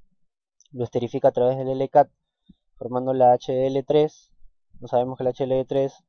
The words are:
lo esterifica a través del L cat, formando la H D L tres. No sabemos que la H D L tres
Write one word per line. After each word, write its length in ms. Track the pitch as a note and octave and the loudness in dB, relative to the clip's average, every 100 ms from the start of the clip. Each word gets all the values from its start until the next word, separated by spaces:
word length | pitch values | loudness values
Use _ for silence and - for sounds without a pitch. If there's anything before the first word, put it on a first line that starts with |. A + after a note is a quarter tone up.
| _ _ _ _ _ _ _ | _ _ _ _ _ _ _
lo 140 | B2 | -8
esterifica 440 | A#2 B2 A#2 C#3 C3+ | -6 -4 -4 0 0
a 40 | |
través 240 | B2+ B2 C3+ | 2 0 0
del 140 | C3 | -4
L 180 | C3+ C3+ | -4 2
cat, 220 | D3 C3+ _ _ _ _ _ _ _ | 2 2 _ _ _ _ _ _ _
formando 380 | A#2+ B2+ B2+ | -6 -4 -2
la 180 | C3 B2 | 4 4
H 180 | B2 - | 4 0
D 180 | B2+ C3+ | -2 -2
L 140 | C3+ | -2
tres. 480 | C3 D3+ D3+ - _ _ - _ _ - | 0 2 2 -4 _ _ -20 _ _ -20
No 60 | A#2+ | -4
sabemos 300 | B2 B2+ C3 | -2 -2 -4
que 80 | |
la 60 | B2+ | -6
H 160 | - C3 | -4 -2
D 80 | |
L 100 | C3 | -2
tres 400 | B2+ C#3 C3+ - | -2 -2 -2 -6